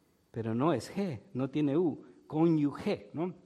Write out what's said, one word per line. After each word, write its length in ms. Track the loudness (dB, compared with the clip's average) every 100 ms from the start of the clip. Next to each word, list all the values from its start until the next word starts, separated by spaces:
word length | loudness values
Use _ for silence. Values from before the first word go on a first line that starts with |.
| _ _ _
pero 240 | -6 -2 2
no 160 | 2
es 200 | 2 -2
G, 280 | -6 -6 -6 -8
no 140 | -4 -2
tiene 280 | 0 2 2
U, 280 | 0 -2 -12 -20 -6
cónyuge, 840 | 2 4 4 2 0 -4 -4 -6
¿no? 220 | -6 -6 -8